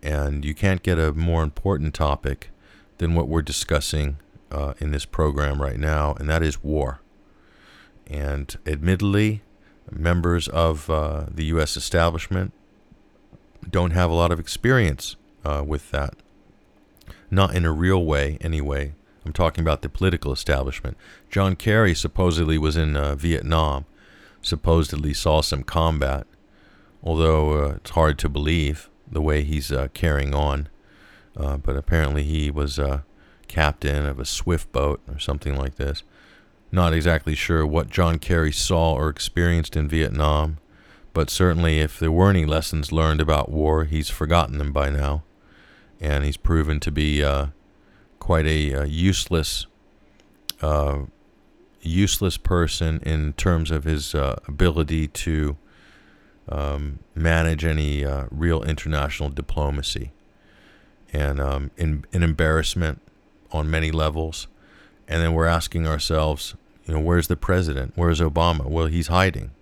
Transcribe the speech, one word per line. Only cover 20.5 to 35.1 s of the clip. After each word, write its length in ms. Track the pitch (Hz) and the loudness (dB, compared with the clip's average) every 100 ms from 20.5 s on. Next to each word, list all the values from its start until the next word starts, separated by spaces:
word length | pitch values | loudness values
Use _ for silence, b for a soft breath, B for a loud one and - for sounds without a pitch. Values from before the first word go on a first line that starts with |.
| 69 65 67 - - B B B | 0 -2 -6 -10 -12 B B B
John 280 | - 95 90 | 0 0 0
Kerry 400 | - 107 107 80 | 2 4 4 2
supposedly 600 | 82 - 90 82 80 78 | -2 2 2 4 2 2
was 200 | 78 78 | 2 2
in, 180 | 78 | 0
uh, 220 | 73 71 71 | 0 -2 -2
Vietnam, 680 | 82 82 - 80 78 69 69 B B B B B | 0 -2 0 2 2 -2 -8 B B B B B
supposedly 680 | - 73 - 82 73 73 76 | -6 -2 2 2 2 -2 -4
saw 280 | 71 85 78 | -2 2 2
some 240 | - 73 | 2 -4
combat, 600 | - 85 82 78 67 69 - _ _ b b b b b | -2 0 2 2 -2 -4 -8 _ _ b b b b b
although, 520 | 82 80 80 80 76 | -4 2 4 4 4
uh, 180 | 76 71 82 | 2 0 -4
it's 120 | - | -4
hard 260 | - 78 73 | 2 2 2
to 80 | 80 | -2
believe 600 | 71 73 82 71 76 - _ - | -2 0 0 0 -4 -10 _ -8
the 100 | 82 | -2
way 220 | 78 76 | 0 0
he's, 300 | 73 78 69 | 0 -2 -2
uh, 160 | 67 67 | -4 -4
carrying 440 | - 85 71 69 71 | -2 0 2 0 0
on. 320 | 73 69 71 - B B B B B - | 0 -2 -6 -12 B B B B B -8
Uh, 200 | 69 69 | -4 -2
but 200 | 71 69 | -2 -4
apparently 460 | - 85 76 73 | 2 2 2 0
he 260 | 73 78 73 | 0 0 -2
was 300 | 73 71 69 | -2 -4 -2
a 260 | 69 69 - b b b - | -2 -2 -6 b b b -4
captain 580 | - 76 71 71 73 73 | 2 2 2 -2 0 -2
of 140 | 65 | -4
a 40 | |
swift 460 | - - - 82 - | -6 -4 0 0 0
boat 300 | 64 71 71 - | -2 0 -2 -8